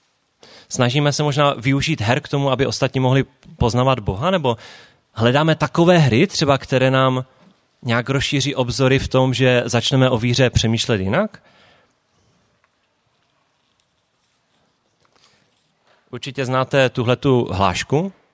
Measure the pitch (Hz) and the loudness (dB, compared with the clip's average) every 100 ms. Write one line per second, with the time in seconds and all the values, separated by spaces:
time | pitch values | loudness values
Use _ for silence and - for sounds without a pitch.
0 | _ _ _ _ - - - - 123 139 | _ _ _ _ -20 -20 -12 -2 0 0
1 | 143 139 147 139 143 127 135 139 147 160 | 0 0 -2 0 0 0 -2 -2 -2 -2
2 | 107 131 - 143 139 123 123 - 131 135 | -2 -2 -2 -4 -2 -2 -2 -2 -4 0
3 | 131 135 127 _ - - 120 120 131 127 | 2 2 0 _ -18 -4 -2 0 0 -2
4 | 101 95 165 190 135 113 - - - _ | -4 -4 -2 -2 -2 -4 -8 -20 -20 _
5 | _ - 117 139 160 160 151 - 170 175 | _ -2 0 2 0 0 -2 0 4 4
6 | 135 110 190 - 143 139 - 131 131 131 | 4 2 0 0 0 0 0 0 2 2
7 | 131 127 127 _ _ _ _ _ 120 117 | 2 0 -6 _ _ _ _ _ -2 -2
8 | 120 135 - 143 127 131 120 117 131 135 | 0 -2 -2 -2 -4 -4 -4 0 2 2
9 | - 135 131 120 131 123 117 120 - 135 | 2 0 0 2 2 2 0 -2 2 4
10 | 127 117 123 120 123 - 113 113 - 107 | 4 2 0 2 2 2 0 -2 0 -2
11 | 95 139 214 - _ _ _ _ _ _ | 0 -2 -4 -8 _ _ _ _ _ _
12 | _ _ _ _ _ _ _ _ _ _ | _ _ _ _ _ _ _ _ _ _
13 | _ _ _ _ _ _ _ _ _ _ | _ _ _ _ _ _ _ _ _ _
14 | _ _ _ _ _ _ _ _ _ _ | _ _ _ _ _ _ _ _ _ _
15 | _ _ _ _ _ _ _ _ _ _ | _ _ _ _ _ _ _ _ _ _
16 | - 123 139 135 127 131 131 143 127 - | -18 -14 -12 -6 -2 -2 0 2 0 0
17 | 117 123 143 123 - 92 95 87 - 143 | -2 0 2 0 0 0 0 0 -4 -4
18 | 196 - _ | -4 -12 _